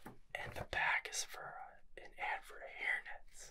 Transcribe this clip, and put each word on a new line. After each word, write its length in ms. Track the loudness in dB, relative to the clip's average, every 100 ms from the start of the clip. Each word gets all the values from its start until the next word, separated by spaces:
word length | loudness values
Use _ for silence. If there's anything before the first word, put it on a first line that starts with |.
| -10 -10 -4
And 180 | -2 0
the 100 | -2 2
back 380 | 4 6 6 4
is 140 | 0
for, 160 | 0 -2
uh, 640 | -6 -6 -8 -10 -10 -10
an 60 | -10 0
ad 240 | 2 2
for 100 | -2 -8
hairnets. 880 | -6 0 4 4 2 -6 -6 -10 -10